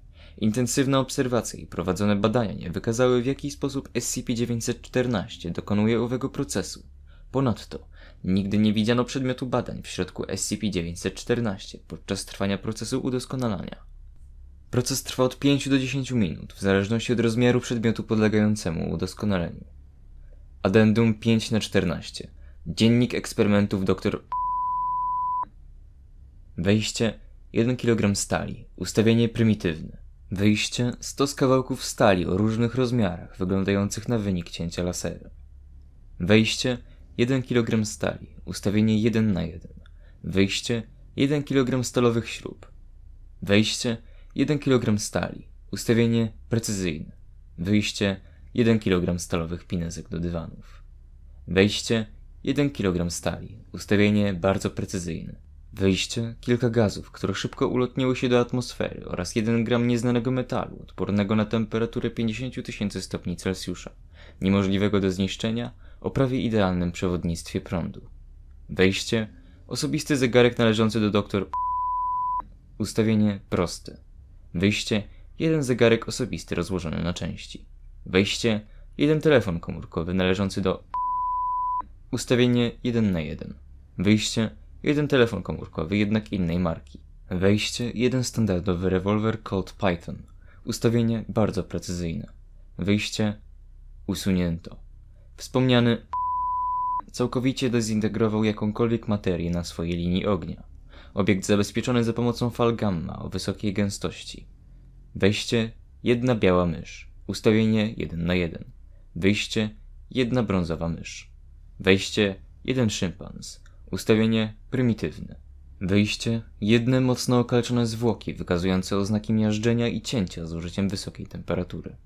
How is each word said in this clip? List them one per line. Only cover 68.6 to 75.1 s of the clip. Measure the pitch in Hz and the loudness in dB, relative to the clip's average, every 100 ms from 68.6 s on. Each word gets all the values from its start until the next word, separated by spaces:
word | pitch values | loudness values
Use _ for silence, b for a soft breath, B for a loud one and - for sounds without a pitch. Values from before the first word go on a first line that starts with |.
| - | -10
Wejście: | - 92 95 - 113 107 B B B B | 2 4 4 -2 -2 -2 B B B B
osobisty | 123 147 151 - 139 | -4 -2 -2 0 2
zegarek | 127 123 120 117 | 4 6 6 6
należący | 117 107 110 110 | 2 4 2 4
do | 104 | 2
doktor | 101 101 101 - - - - 988 988 988 988 988 988 - - - - | 2 2 -2 -2 -4 -2 0 0 0 -2 -2 -4 -4 -8 -18 -20 -8
Ustawienie | 104 - 110 110 107 98 - | -4 0 2 4 2 0 -4
proste. | 104 85 - - - - - - - - | -2 -2 -4 -14 -18 -20 -20 -20 -20 -8
Wyjście: | 85 98 104 - 107 - | 0 2 2 -2 -2 -4